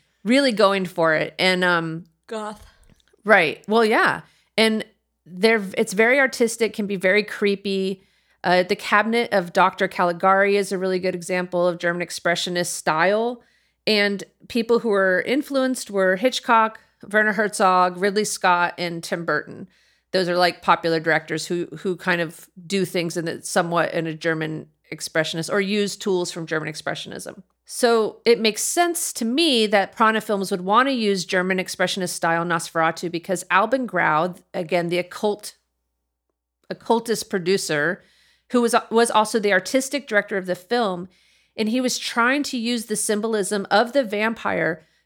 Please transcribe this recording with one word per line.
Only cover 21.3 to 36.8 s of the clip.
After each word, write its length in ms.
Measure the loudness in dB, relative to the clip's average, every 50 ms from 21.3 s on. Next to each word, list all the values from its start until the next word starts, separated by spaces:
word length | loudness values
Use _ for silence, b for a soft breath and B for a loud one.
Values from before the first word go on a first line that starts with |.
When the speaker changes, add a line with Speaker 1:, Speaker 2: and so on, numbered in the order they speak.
| -6 -6 -4 -4
Speaker 2:
who, 180 | -4 -4 -4 -6 -10 -8
who 160 | -6 -6 -6
kind 260 | -4 -2 -2 0 0
of 260 | -2 -4 -8 -14 -20 -20 _ -18 -8 -4
do 180 | -2 -2 -2
things 320 | 0 -2 -2 -2 -2 -4 -4
in 100 | -4 -4
a, 140 | -6 -8
somewhat 500 | -8 -4 -2 -2 0 0 0 0 0 0 -2
in 100 | -4 -4
a 80 | -4 -6
German 540 | -4 -2 -2 -2 -2 -2 -6 -6 -8 -12 -14 _ _ _ -16 -14
expressionist 580 | -12 -10 -4 -2 -2 -2 -2 -2 -6 -4 -2
or 80 | -2 -2
use 380 | 0 0 0 -2 -2 -2 -4 -6
tools 340 | -4 -2 -2 -2 -2 -4
from 140 | -6 -8 -8
German 260 | -4 -4 -4 -4 -6
expressionism. 720 | -10 -8 -8 -8 -8 -8 -8 -12 -12 -12 -12 -14 -16 -18 -20 _ _ _ _ -14
So 540 | -6 0 2 2 4 2 2 0 -4 -2 2
it 140 | 2 2 4
makes 220 | 2 0 0 -2
sense 500 | -4 -2 0 0 0 0 0 -4 -6 -8 -6
to 120 | -6 -4
me 400 | -2 0 2 2 2 4 2 2
that 300 | 4 2 2 2 0 0
Prana 260 | 2 2 2 2 2
Films 300 | 0 -2 -2 -2 -2 -2
would 100 | -4 -4
wanna 300 | 0 2 2 4 4 2
use 340 | 2 0 0 0 0 0 -2
German 320 | -2 -2 0 0 0 0 -2
expressionist 520 | -2 -4 -2 -2 -2 -2 -2 -2 -4 -4
style 360 | -4 -2 -2 0 0 0 0
Nosferatu 640 | 0 -2 -2 -4 -4 -2 0 0 0 0 -2 -6 -6
because 320 | -6 -6 -6 -4 -6 -4 -2 2
Albin 380 | 2 2 2 2 0 -2 -2 -2
Grau, 480 | -2 0 2 2 2 2 0 -2 -4 -8 _ _ -8
again, 360 | -8 -4 -2 -2 -2 0 0
the 100 | -2 -4
occult, 560 | -4 -6 -6 -4 -4 -4 -4 -4 -8 -16 -18 _ _ _ _ _ _ _ _ _ _ _ _ _ _ _ _ _ _ _ _ _ _ -14
occultist 600 | -14 -6